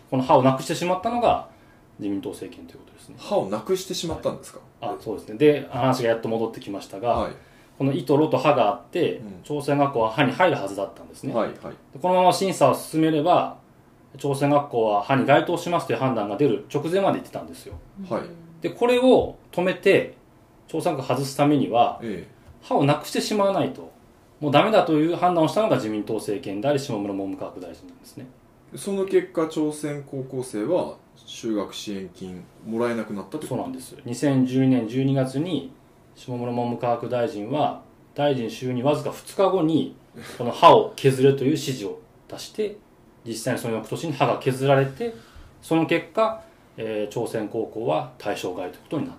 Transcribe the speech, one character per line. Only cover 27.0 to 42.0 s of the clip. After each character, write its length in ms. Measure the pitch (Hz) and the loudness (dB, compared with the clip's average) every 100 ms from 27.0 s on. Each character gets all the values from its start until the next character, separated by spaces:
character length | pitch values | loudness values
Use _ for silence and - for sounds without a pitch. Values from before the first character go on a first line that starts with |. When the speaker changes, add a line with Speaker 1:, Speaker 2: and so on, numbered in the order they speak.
| 101 | -4
Speaker 1:
文 160 | 98 98 | -4 -6
部 60 | 95 | -8
科 80 | 95 | -10
学 140 | 95 | -12
大 140 | 87 | -16
臣 140 | - 90 | -16 -20
な 60 | |
ん 40 | - | -20
で 60 | |
す 140 | - - | -20 -20
ね。 80 | 123 - _ _ _ 143 | -20 -20 _ _ _ -10
Speaker 2:
そ 160 | 202 | -6
の 140 | 196 190 | -2 2
結 220 | 185 170 | 2 2
果、 180 | - 160 | -2 -2
朝 260 | 160 151 | 0 -2
鮮 320 | 147 151 147 139 | -2 -6 -8 -10
高 160 | 139 | -10
校 180 | 127 131 | -8 -8
生 220 | 123 104 | -6 -4
は 320 | 113 175 - - _ _ | 0 0 -2 -10 _ _
修 380 | - - 117 | -20 -10 -4
学 180 | 104 95 | -4 -4
支 220 | - - | -10 -10
援 160 | 98 92 | -10 -10
金 340 | - 92 90 87 - 110 | -14 -14 -14 -16 -18 -8
も 120 | 113 | -4
ら 60 | 120 | -2
え 40 | |
な 100 | 117 | -2
く 100 | 107 | -6
な 80 | 101 | -8
っ 20 | 90 | -10
た 120 | 151 | -10
と 60 | |
い 20 | - | -8
う 20 | |
こ 60 | |
と？ 0 | |
Speaker 1:
そ 0 | |
う 40 | 127 | -6
な 80 | - | -6
ん 40 | |
で 80 | 131 | -10
す。 160 | - - | -14 -16
二 100 | - | -10
千 300 | - 147 131 | -2 2 2
十 220 | 127 131 131 | 2 4 4
二 40 | |
年 160 | 127 110 | 4 2
十 160 | 127 | -2
二 120 | 135 | 0
月 240 | 139 127 139 | 2 0 -2
に、 340 | 180 160 - - _ _ _ - | -2 -4 -6 -16 _ _ _ -20
下 200 | - 123 | -12 -6
村 160 | 120 | -4
文 200 | 120 120 | -2 -2
部 40 | 117 | -2
科 120 | 123 | -2
学 200 | 117 117 | -2 -2
大 200 | 123 117 | -2 -2
臣 220 | 104 107 | -4 -6
は、 320 | 147 123 - - - - | 0 0 -2 -14 -20 -14
大 200 | - 147 | -2 0
臣 120 | 127 113 | 2 -2
就 260 | - 127 | -6 -4
任 120 | 123 | 0
わ 100 | 135 | 0
ず 100 | 147 | 0
か 60 | 123 | -2
二 260 | - - - | -10 -10 0
日 120 | 190 | 2
後 140 | 185 | 4
に、 320 | 156 156 - - _ - - - | 2 2 0 -8 _ -18 -16 -6
こ 80 | |
の 60 | 120 | -4
派 240 | - 170 | 8 10
を 180 | 117 - - | 10 6 2
削 260 | 135 127 | 2 6
れ 100 | 135 | 4
と 60 | 135 | 6
い 40 | |
う 80 | 127 | 2
指 80 | 156 | 0
示 280 | - 113 98 | -2 -6 -8
を 140 | 90 | -10